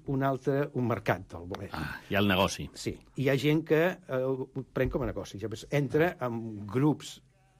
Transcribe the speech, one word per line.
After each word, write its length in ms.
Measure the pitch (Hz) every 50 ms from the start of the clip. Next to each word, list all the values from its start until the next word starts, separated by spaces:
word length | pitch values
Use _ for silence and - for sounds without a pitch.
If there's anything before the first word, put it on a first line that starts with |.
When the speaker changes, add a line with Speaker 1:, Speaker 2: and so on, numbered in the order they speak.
| -
Speaker 1:
un 160 | - 139 135 135
altre, 460 | 135 135 131 - 147 135 139 147 143 -
un 120 | 123 123 113
mercat 400 | 117 104 - - 113 90 98 -
del 140 | - - 85
bolet. 240 | 90 98 - 101 95 -
Speaker 2:
Ah, 260 | 80 78 73 - - - -
hi 60 | -
ha 20 | 98
el 60 | 104 101
negoci. 420 | 95 92 98 92 - - 76 - -
Speaker 1:
Sí, 240 | - - 117 92 - - - _
hi 120 | - 127 135
ha 80 | 135
gent 260 | 135 127 147 151 165 156
que, 180 | - 160 151 165 185 - - - -
eh, 80 | 131 131 131
ho 240 | 131 135 131 135 - - 135 127 - -
pren 160 | 147 131 127
com 140 | - 156 135
a 40 |
negoci. 320 | 107 92 101 92 - - 101
Llavors, 280 | 101 107 107 110 - -
entra 460 | - 143 143 123 - 151 160 180 175 -
amb 460 | 127 123 117 117 113 113 107 104 104 104
grups 500 | 98 127 139 151 139 147 - - - - - _ _ _ _ _ _ _